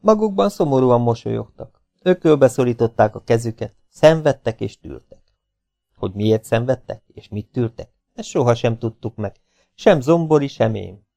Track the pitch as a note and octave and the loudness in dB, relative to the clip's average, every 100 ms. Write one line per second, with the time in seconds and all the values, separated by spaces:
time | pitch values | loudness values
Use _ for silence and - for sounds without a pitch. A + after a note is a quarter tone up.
0 | G#3 G#3+ G#3+ G3 G3 - E3 C3+ B2+ A#2+ | 2 0 0 0 -2 0 0 2 4 2
1 | A#2+ A#2 A#2 A2+ A2+ _ - _ _ _ | 2 -2 -4 -8 -8 _ -20 _ _ _
2 | F3+ F3+ E3 D3+ C3 A#2+ B2 A#2+ A#2 - | -2 0 2 4 4 2 -2 0 -2 2
3 | A2 - - A#2 A#2 A2 G#2+ _ _ - | 0 0 -2 -2 -2 -10 -14 _ _ 4
4 | D#3 D#3+ D3+ C3+ - A2 A2 - - B1+ | 4 4 0 -2 -6 -8 -10 -12 -18 -18
5 | _ - _ _ _ _ _ _ _ _ | _ -20 _ _ _ _ _ _ _ _
6 | G2+ G2 G#2+ A2 - A2+ B2 B2+ - - | -10 -4 0 0 0 -4 -2 -6 -6 -16
7 | _ - - G#2 - - A2+ - - _ | _ -20 -14 -12 -10 -6 -6 -6 -20 _
8 | _ - A3 E3+ A#2+ A#2 A#2+ A2+ A#2 - | _ -18 -8 -2 0 0 -2 -4 -8 -8
9 | A#2 - G#2 _ _ _ _ _ - E3+ | -14 -10 -10 _ _ _ _ _ 2 2
10 | B2 E3+ D#3+ D3+ C#3 - A2+ G#2+ F#2+ F#2+ | 2 0 2 0 0 -2 -4 -4 -12 -18
11 | _ | _